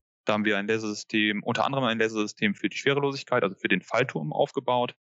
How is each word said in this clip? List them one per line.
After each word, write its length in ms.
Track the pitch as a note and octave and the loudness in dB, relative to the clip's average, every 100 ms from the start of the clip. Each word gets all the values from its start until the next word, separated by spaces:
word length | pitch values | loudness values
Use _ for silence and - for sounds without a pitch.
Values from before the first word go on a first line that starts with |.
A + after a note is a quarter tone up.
| _ _ | _ _
Da 100 | - | -2
haben 100 | G#2+ | 0
wir 120 | G#2 G2+ | 2 0
ein 120 | G#2 | 0
Lasersystem, 760 | A2 A2 G#2 - A2 G#2+ G#2 | 0 -2 -6 -2 0 2 0
unter 220 | - A#2 | -2 0
anderem 180 | - C#3 | 0 0
ein 160 | B2 A2+ | 0 2
Lasersystem 560 | A2+ A2 G#2+ - G#2+ | 0 0 -4 0 0
für 140 | - G#2 | 0 -2
die 80 | - | 0
Schwerelosigkeit, 640 | C#3 C#3 C#3 C3+ - B2 | 0 2 0 -2 -2 0
also 140 | F#2+ - | 0 0
für 100 | - | -2
den 160 | F#2+ | -2
Fallturm 500 | - A2+ C3 D#3+ D3+ | 0 0 0 -2 -4
aufgebaut. 600 | - C#3+ - B2+ B2 A#2+ - | -2 -2 -2 -2 0 -2 -6